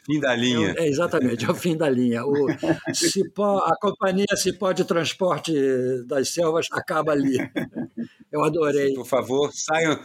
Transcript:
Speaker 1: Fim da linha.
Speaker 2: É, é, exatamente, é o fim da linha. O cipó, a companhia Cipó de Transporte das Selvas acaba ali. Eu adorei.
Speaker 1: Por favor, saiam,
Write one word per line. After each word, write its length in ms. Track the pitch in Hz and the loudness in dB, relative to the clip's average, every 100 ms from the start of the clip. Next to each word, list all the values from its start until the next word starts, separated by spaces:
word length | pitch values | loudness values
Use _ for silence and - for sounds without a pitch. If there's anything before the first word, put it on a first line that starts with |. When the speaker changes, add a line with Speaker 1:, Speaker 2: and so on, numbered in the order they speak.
Speaker 1:
Fim 160 | - 151 | -4 0
da 140 | 135 | 2
linha. 400 | 120 123 120 101 90 | 2 2 2 2 0
Speaker 2:
É, 80 | |
é, 40 | 165 | 0
exatamente, 560 | 139 170 170 127 117 | 0 0 2 0 0
é 60 | - | -4
o 40 | |
fim 220 | 175 180 160 | -4 -2 0
da 120 | 156 | 0
linha. 380 | 127 123 117 131 | 2 0 0 0
O 220 | 143 135 - 160 160 - | 0 0 0 -2 -4 -4
cipó, 680 | 135 165 190 175 - 202 196 | -2 -2 0 -2 0 0 2
a 180 | 165 160 | 0 0
companhia 460 | 202 180 196 185 202 196 | -2 -2 0 2 0 0
Cipó 360 | 190 - 190 | -2 -2 -2
de 120 | 180 | 0
Transporte 680 | 180 170 156 - 185 147 - 156 135 131 127 131 120 | 0 0 0 0 0 0 0 2 2 2 0 -2 -2
das 240 | 139 131 | -2 0
Selvas 360 | - 165 160 - | 0 2 2 -2
acaba 400 | - - 160 151 | -4 -2 -2 0
ali. 240 | 147 139 127 117 - - 117 117 - 117 - - | 2 2 0 -2 -6 -6 -6 -10 -8 -12 -12 -8
Eu 120 | 151 | -2
adorei. 500 | 151 165 151 143 139 | 0 2 2 2 0
Speaker 1:
Por 140 | 135 117 | -2 -2
favor, 460 | 127 110 131 143 | -2 0 0 0
saiam, 440 | - - 156 165 143 | -2 -2 0 2 0